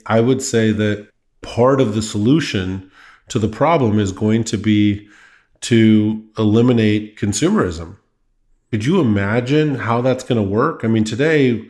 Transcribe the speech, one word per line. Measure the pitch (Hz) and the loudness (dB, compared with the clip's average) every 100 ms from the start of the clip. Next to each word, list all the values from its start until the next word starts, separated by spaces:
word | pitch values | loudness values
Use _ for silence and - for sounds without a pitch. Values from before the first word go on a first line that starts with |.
| - | -2
I | 110 | 0
would | 120 131 | 2 0
say | - 117 110 | 0 0 0
that | 104 107 101 - _ _ _ | 0 -2 -4 -10 _ _ _
part | - - 127 139 | -10 0 2 4
of | 113 107 | 0 -2
the | |
solution | 107 104 110 151 - 104 92 95 - _ - _ - | -4 -2 2 2 0 -4 -4 -8 -12 _ -20 _ -8
to | 117 | -4
the | 110 | -4
problem | - 147 165 117 107 | 0 0 2 2 0
is | 95 | -2
going | 92 107 110 110 | -2 0 0 -2
to | 98 | -2
be | 107 104 104 104 - - - _ _ - | 0 2 2 0 -10 -20 -20 _ _ -12
to | - 117 110 107 107 110 - - | 0 4 6 4 2 -4 -10 -2
eliminate | 107 110 123 117 107 107 107 - | 2 4 4 4 2 0 -4 -6
consumerism. | 104 - 165 214 101 82 82 98 _ _ _ _ _ _ - | -4 -2 0 0 -2 -6 -14 -18 _ _ _ _ _ _ -8
Could | 110 117 | -4 0
you | 190 | 0
imagine | 123 101 98 117 120 151 156 123 | 2 0 0 -2 0 0 0 -2
how | 104 117 | -2 -2
that's | 131 127 | 0 -2
gonna | - 117 | -2 -2
work? | 98 107 156 156 113 | 0 0 -2 -2 -2
I | |
mean, | 110 | 0
today, | 110 110 156 156 131 110 | 0 -2 0 2 2 0